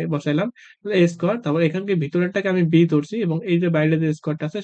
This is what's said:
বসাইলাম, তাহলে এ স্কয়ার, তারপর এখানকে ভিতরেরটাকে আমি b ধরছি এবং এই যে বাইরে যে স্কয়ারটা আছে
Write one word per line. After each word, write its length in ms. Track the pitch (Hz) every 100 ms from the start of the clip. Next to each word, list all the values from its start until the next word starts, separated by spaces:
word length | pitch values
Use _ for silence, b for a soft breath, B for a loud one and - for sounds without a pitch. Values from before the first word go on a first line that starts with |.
| 165
বসাইলাম, 340 | 147 156 151 226 B B B
তাহলে 160 | 202 190
এ 20 | 170
স্কয়ার, 220 | 170 175 233
তারপর 180 | 156 156 165
এখানকে 260 | 180 202 185
ভিতরেরটাকে 440 | 143 175 180 196 190
আমি 100 | 185 165
b 20 | 165 170
ধরছি 220 | 151 147 220 185
এবং 120 | 160 190
এই 60 | 170
যে 60 | 175 160
বাইরে 180 | 156 160
যে 60 | 160 151
স্কয়ারটা 280 | 160 151 156
আছে 100 | 208